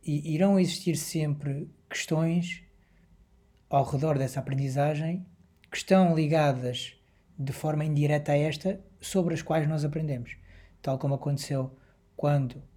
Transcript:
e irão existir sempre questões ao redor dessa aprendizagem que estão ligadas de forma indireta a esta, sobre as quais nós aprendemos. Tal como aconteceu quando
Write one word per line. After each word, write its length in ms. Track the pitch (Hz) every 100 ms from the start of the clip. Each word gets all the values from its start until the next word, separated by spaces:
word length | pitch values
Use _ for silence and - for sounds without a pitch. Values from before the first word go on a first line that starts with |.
e 320 | - 147 151
irão 240 | 156 190 196
existir 380 | 180 - - 151
sempre 720 | - 165 151 143 147 139 170 - _
questões 760 | - - 156 165 170 175 - - _ _ _ _ _ _ _ _ _ _
ao 140 | 143
redor 340 | 135 139 156 143
dessa 220 | 131 -
aprendizagem 840 | 131 135 139 131 147 151 160 180 180 - _ _ _
que 60 | -
estão 380 | - 190 185
ligadas 800 | 160 156 160 147 127 123 123 - - _ _ _ -
de 140 | 139
forma 320 | 131 151 151
indireta 480 | 156 147 147 151 147
a 60 | 143
esta, 460 | 151 151 190 196 - -
sobre 340 | - 190 175
as 80 | 165
quais 260 | - 160 151
nós 160 | 156
aprendemos. 520 | 147 156 156 131 120 - - - - _
Tal 160 | - 135
como 160 | 143
aconteceu 600 | 139 143 143 - 139 131 - _ _ _ _
quando 460 | 147 143 131 120 -